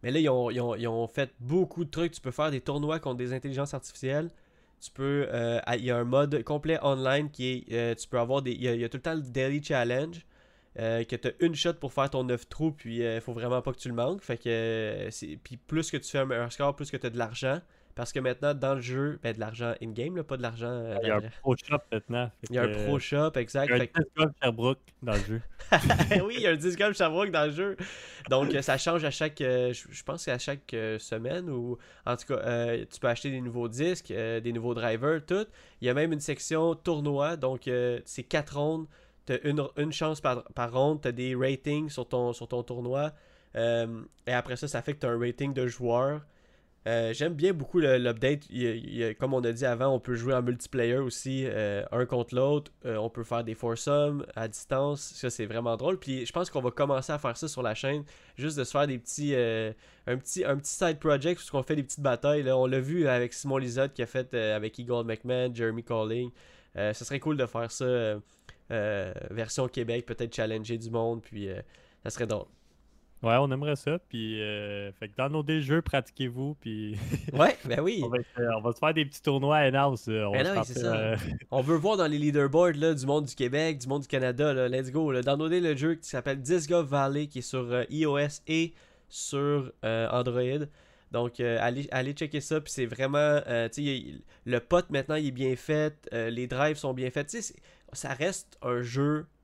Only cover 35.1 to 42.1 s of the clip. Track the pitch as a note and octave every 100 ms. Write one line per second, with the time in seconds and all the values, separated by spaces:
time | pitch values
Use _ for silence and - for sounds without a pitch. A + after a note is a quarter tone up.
35.1 | D#3+ D3 F#3 G#3+ - - - B2 C3 D#3+
36.1 | D#3 D3 D3 - D#3+ E3 D3+ - D#3+ D3
37.1 | C#3+ C#3+ E3 C3 C3 - B2 B2 A#2+ -
38.1 | - B2 D#3 D3+ C#3+ D3 D#3+ D#3 - -
39.1 | _ - B2+ D3 D3 C#3 - D3+ D3+ D#3+
40.1 | D3+ D3 B2 - - A#2+ B2 C#3+ D3+ C#3
41.1 | A#2+ B2+ B2+ C3 C3+ - D3 D3+ D3 A#2+